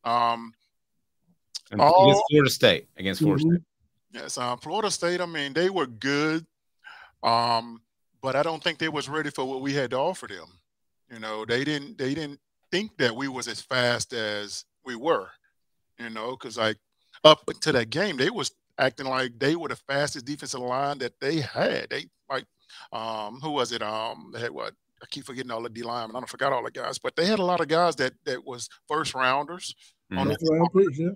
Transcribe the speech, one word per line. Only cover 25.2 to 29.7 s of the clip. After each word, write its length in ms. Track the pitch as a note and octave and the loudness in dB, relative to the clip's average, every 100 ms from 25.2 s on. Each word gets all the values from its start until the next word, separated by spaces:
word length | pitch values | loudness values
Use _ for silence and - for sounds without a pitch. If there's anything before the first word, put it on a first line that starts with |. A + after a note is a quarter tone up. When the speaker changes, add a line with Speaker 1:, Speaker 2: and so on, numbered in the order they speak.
Speaker 1:
forgetting 260 | C3 B2+ B2+ | -12 -12 -8
all 120 | A2+ | -8
the 60 | A#2 | -8
D 140 | A2+ | -10
linemen. 340 | A#2 A#2+ A2 A#2+ | -8 -6 -8 -10
I 40 | |
don't 80 | A#2 | -12
forgot 240 | B2+ C3+ | -4 0
all 100 | C3 | 0
the 80 | A#2 | -4
guys, 280 | - - - | -8 -8 -6
but 160 | C3 - | -6 0
they 100 | F3 | 2
had 140 | G#3+ | 2
a 40 | |
lot 160 | F3+ F3 | 2 2
of 80 | D3+ | 2
guys 280 | D#3+ F3 C#3+ | 4 2 2
that, 160 | C3 - | -2 -2
that 200 | - B2+ | -6 -6
was 240 | - B2 A#2 - _ | -8 -12 -12 -16 _
first 280 | D3+ D3+ | -2 -2
rounders 600 | C3 B2+ C3+ D3 F3+ - | 2 2 2 -2 -10 -12